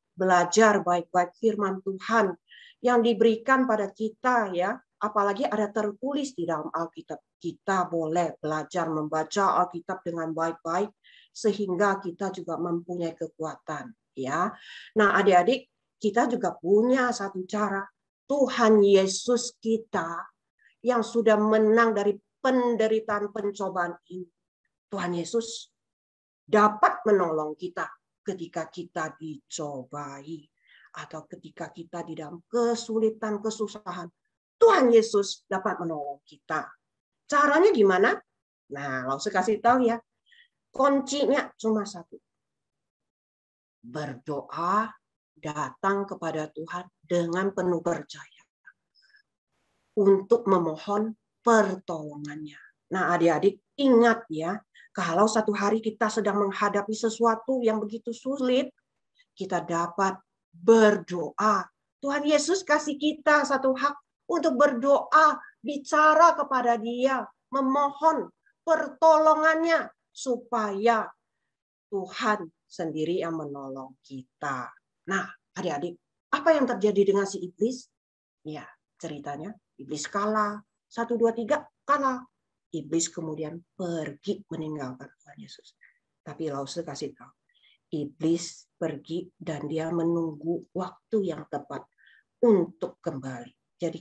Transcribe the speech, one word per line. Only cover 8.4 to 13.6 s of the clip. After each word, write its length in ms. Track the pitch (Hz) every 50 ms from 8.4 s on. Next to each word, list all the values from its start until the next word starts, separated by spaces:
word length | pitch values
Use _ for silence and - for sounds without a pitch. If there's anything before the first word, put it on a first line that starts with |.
| - 151 156 156 147 - - 180 165 160
membaca 720 | 160 156 151 151 160 156 160 156 - 208 196 185 - 151 151
Alkitab 400 | - - 170 170 - 185 - -
dengan 320 | 175 170 165 160 160 160
baik-baik 560 | 160 165 165 165 - - 165 165 185 208 208 _ _ _ _ - - _ _
sehingga 720 | - - - 220 202 208 208 190 180 170 208 202 190 190 -
kita 320 | 180 170 - 196 190 185
juga 240 | 185 165 170 165 160
mempunyai 560 | 170 175 170 175 170 - 175 175 170 165 165
kekuatan 800 | - 165 156 _ - 160 156 165 -